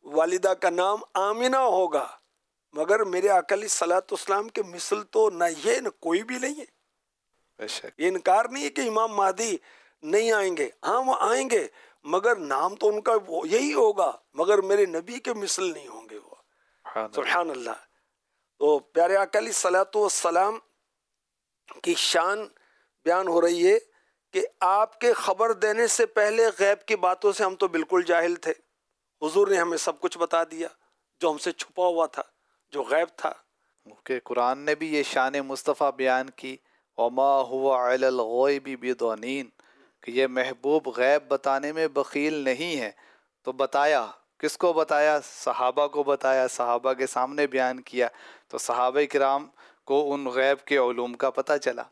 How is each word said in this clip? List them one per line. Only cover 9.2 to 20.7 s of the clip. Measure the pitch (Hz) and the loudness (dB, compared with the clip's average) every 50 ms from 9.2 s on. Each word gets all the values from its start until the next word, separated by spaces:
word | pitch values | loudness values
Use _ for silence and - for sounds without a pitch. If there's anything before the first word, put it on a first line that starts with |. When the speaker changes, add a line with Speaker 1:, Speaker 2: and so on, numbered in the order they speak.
| 196 190 185 180 226 226 196 - _ - - _ _ _ _ _ | 0 0 0 -2 -4 -4 -4 -6 _ -16 -20 _ _ _ _ _
Speaker 1:
نہیں | - 151 175 208 226 233 | -6 0 0 2 2 2
آئیں | 220 208 196 190 175 | 2 2 0 -2 -2
گے، | 151 143 120 - _ | -2 -4 -6 -6 _
ہاں | - 170 196 247 | -4 -2 0 0
وہ | 262 262 254 - | 0 0 0 0
آئیں | 196 202 233 262 269 262 | 0 0 0 0 0 0
گے، | 233 202 147 110 _ - - _ _ _ _ | 0 0 0 -2 _ -18 -20 _ _ _ _
مگر | 147 165 185 196 240 240 | -2 -2 0 2 2 0
نام | 196 160 143 135 135 156 185 202 | 0 -2 -4 -2 0 0 -2 -2
تو | - - 208 | 0 0 0
ان | 208 214 | 0 2
کا | 208 - 226 220 196 | 0 0 0 0 0
وہ | 180 165 165 160 156 | -2 -6 -6 -2 0
یہی | 190 226 269 294 294 | 0 0 0 0 2
ہوگا، | 285 240 214 208 196 180 143 - - _ _ _ | 4 4 4 4 2 0 0 0 -6 _ _ _
مگر | 139 165 185 208 202 | -2 2 4 4 4
میرے | 190 190 202 202 202 | 4 2 4 4 4
نبی | 185 165 160 170 185 240 262 | 2 0 -8 -8 -8 -12 -10
کے | - - | -6 -6
مثل | 233 214 202 180 - - 190 180 | -6 -6 -4 -6 -4 -2 -2 -4
نہیں | 160 147 139 127 | -4 -8 -12 -16
ہوں | - 113 113 110 | -18 -20 -20 -18
گے | 110 | -20
وہ۔ | 104 98 | -20 -20
Speaker 2:
سبحان | - - _ _ _ _ _ _ _ _ _ _ - - 113 110 | -20 -20 _ _ _ _ _ _ _ _ _ _ -10 -8 -6 -8
اللہ۔ | 107 107 | -6 -6
Speaker 1:
سبحان | 135 135 - - 175 175 165 | -6 -4 -2 0 -2 -2 -2
اللہ۔ | 143 98 117 117 113 - _ _ _ _ _ _ _ _ _ _ _ _ _ _ _ _ | -6 -8 -10 -10 -12 -12 _ _ _ _ _ _ _ _ _ _ _ _ _ _ _ _
تو | 143 147 151 139 | 2 2 2 2
پیارے | 135 _ _ 160 170 180 190 | -2 _ _ 0 2 2 2
آقا | 196 196 - - 208 | 2 0 0 0 -2
علیہ | 220 226 | -2 -2
الصلوۃ | 202 - - 185 175 185 196 190 - | -4 -2 0 2 2 2 2 2 0
والسلام | 214 208 190 - - - 175 170 175 190 202 220 226 _ _ | 0 0 0 0 0 -2 0 2 2 2 2 -2 -6 _ _